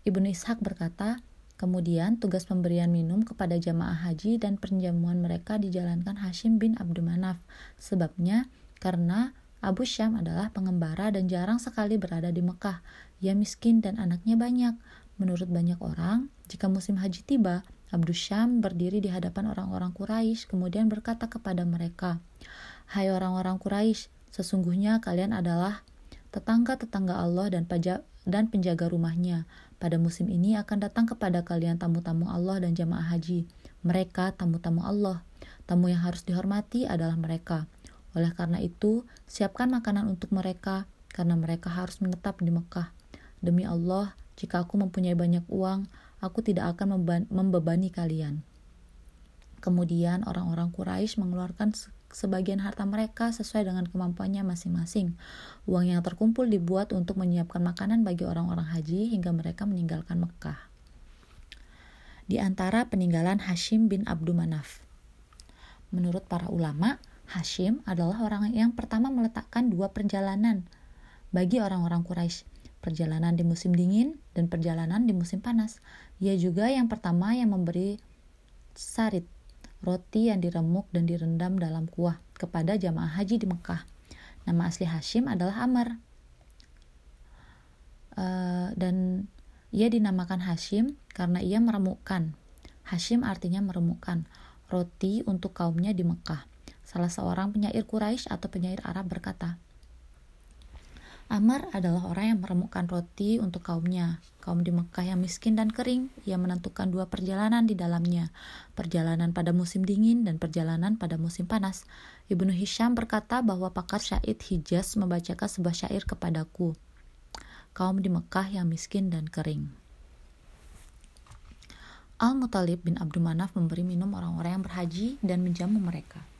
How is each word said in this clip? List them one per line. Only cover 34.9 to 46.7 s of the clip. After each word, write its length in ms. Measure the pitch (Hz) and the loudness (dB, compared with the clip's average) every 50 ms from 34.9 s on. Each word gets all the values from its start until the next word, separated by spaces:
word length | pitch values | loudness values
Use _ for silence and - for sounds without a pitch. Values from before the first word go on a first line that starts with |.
| 202 202 208 190 185 170 - - - - - - - - - | 0 0 0 0 -2 -4 -10 -16 -20 -20 -20 -20 -20 -20 -4
Tamu 240 | - 180 175 180 180 | 2 4 4 6 6
yang 80 | 180 175 170 | 4 2 2
harus 160 | 175 175 175 - | 0 -2 -4 -4
dihormati 640 | - 175 180 190 196 202 208 208 - - 240 254 | -2 -2 0 0 0 0 -2 -4 -2 -2 -2 0
adalah 320 | - 180 170 165 165 165 165 | 0 0 0 0 0 0 -2
mereka. 480 | 160 160 165 165 170 - 170 156 160 - - - - - - - - - - | -2 -2 -4 -6 -4 -4 -4 -4 -4 -8 -12 -20 -20 -20 -20 -20 -20 -6 -2
Oleh 160 | 165 165 170 | 0 0 0
karena 320 | 170 - 175 165 170 - - | 0 -2 -2 -2 0 -2 -2
itu, 400 | 175 175 - - 208 220 233 247 - - - - | -4 -4 0 2 2 2 2 -2 -8 -20 -20 -20
siapkan 400 | - - - 208 196 - - 247 | -18 -2 -2 -2 -2 0 0 0
makanan 400 | 247 254 240 226 214 202 202 214 | 0 0 0 0 0 0 0 0
untuk 240 | 214 190 175 - - | -2 -2 -4 -2 -2
mereka, 560 | 202 190 185 190 185 175 - 196 190 190 196 - - _ - - | -2 -2 -2 -4 -6 -4 -4 -4 -4 -4 -6 -10 -16 _ -20 -12
karena 240 | - - 175 170 170 | -6 -2 0 2 2
mereka 320 | 165 160 160 165 165 170 | 2 2 0 -2 -4 -4
harus 320 | 180 170 180 185 180 - - | -6 -6 -4 -6 -6 -6 -4
menetap 400 | 196 180 180 175 - 202 196 - | -2 -2 -2 -2 -4 -6 -4 -2
di 160 | 175 170 170 | 0 2 2
Mekah. 400 | 170 170 - - 175 170 - - - - - - - - - - - - | 0 -2 -4 -6 -8 -8 -8 -10 -20 -20 -20 -20 -20 -20 -20 -14 -4 0
Demi 240 | 175 170 180 190 | 2 4 4 2
Allah, 480 | - 170 170 170 180 185 190 202 202 - - - - - - | 2 -2 0 0 0 0 0 -2 -4 -8 -14 -20 -20 -14 -14
jika 240 | - 175 - 175 175 | -8 -4 -2 -2 -2
aku 160 | 175 - 202 | 0 0 0
mempunyai 360 | 196 185 180 190 180 180 175 | 0 0 0 0 0 2 2
banyak 280 | 170 175 175 175 175 175 - | 2 4 4 2 2 0 -2
uang, 400 | - 190 190 185 190 196 196 - - - - - - - | -2 -2 0 0 -2 -2 -4 -8 -12 -20 -20 -20 -12 -8
aku 240 | - 185 - - 220 | -8 -4 -4 -2 0
tidak 320 | 220 202 175 - 170 | 2 0 2 0 -2